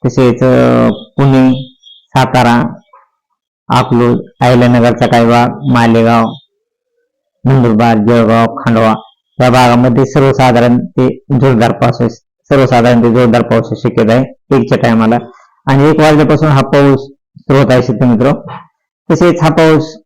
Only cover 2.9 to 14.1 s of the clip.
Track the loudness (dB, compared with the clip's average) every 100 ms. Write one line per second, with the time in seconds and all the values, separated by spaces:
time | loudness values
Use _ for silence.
2.9 | _ _ _ _ _ _ _ _ -4 -2
3.9 | 0 0 -2 -6 _ 0 2 2 2 0
4.9 | 0 0 0 2 2 0 -4 -4 0 2
5.9 | 2 2 2 -2 -6 _ _ _ _ _
6.9 | _ _ _ _ _ -2 0 0 0 0
7.9 | 0 0 0 2 0 0 -4 -4 0 0
8.9 | -2 -8 _ _ _ 0 2 2 2 0
9.9 | 0 -2 0 0 2 0 2 0 0 -4
10.9 | -4 -4 -4 _ -2 0 2 0 -2 -4
11.9 | -2 -4 -6 _ _ _ 0 2 2 2
12.9 | 2 2 2 2 0 0 -2 -2 -6 -4
13.9 | -2 0